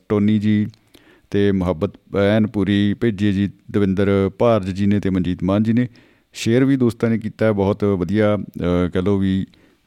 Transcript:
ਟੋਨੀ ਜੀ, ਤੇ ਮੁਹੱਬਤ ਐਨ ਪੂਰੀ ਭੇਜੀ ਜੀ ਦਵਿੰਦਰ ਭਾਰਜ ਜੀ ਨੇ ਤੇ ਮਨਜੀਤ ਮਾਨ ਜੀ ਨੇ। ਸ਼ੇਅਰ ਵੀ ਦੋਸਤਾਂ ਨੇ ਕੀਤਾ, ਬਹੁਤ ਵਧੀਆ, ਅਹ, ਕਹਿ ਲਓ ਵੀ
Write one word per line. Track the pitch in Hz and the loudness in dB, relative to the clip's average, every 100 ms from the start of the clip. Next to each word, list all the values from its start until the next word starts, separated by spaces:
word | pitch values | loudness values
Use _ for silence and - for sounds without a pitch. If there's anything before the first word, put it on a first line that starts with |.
| - | -4
ਟੋਨੀ | 104 104 107 | 0 2 2
ਜੀ, | 107 104 107 - _ - _ _ - | 2 0 -2 -8 _ -20 _ _ -6
ਤੇ | 101 101 | 0 2
ਮੁਹੱਬਤ | 95 90 80 98 - _ 98 | 2 0 -2 -4 -8 _ -2
ਐਨ | 101 110 107 | 2 2 0
ਪੂਰੀ | 104 95 101 104 | 0 0 2 0
ਭੇਜੀ | 95 117 95 104 | 0 -2 0 0
ਜੀ | 95 101 - - | 0 -2 -4 -6
ਦਵਿੰਦਰ | 107 98 95 98 98 98 - | -2 0 2 2 2 0 0
ਭਾਰਜ | 120 110 92 | 2 2 -2
ਜੀ | 92 101 | -2 0
ਨੇ | 101 | 0
ਤੇ | 95 | 0
ਮਨਜੀਤ | 95 90 90 | -2 -2 -2
ਮਾਨ | 92 101 | -2 0
ਜੀ | 110 | 0
ਨੇ। | 117 123 - _ _ _ | 0 -2 -8 _ _ _
ਸ਼ੇਅਰ | - 113 120 | -8 0 2
ਵੀ | 135 139 | 2 2
ਦੋਸਤਾਂ | 120 110 117 | 0 0 -2
ਨੇ | 113 | -2
ਕੀਤਾ, | 104 - 110 | -4 -2 0
ਬਹੁਤ | 101 98 101 | 2 0 0
ਵਧੀਆ, | 101 95 87 104 104 | -2 -2 -2 0 0
ਅਹ, | 104 - - 87 87 87 | 0 -6 -6 -2 0 0
ਕਹਿ | 92 | -2
ਲਓ | 92 98 | -2 0
ਵੀ | 98 95 - _ _ _ | 0 -2 -4 _ _ _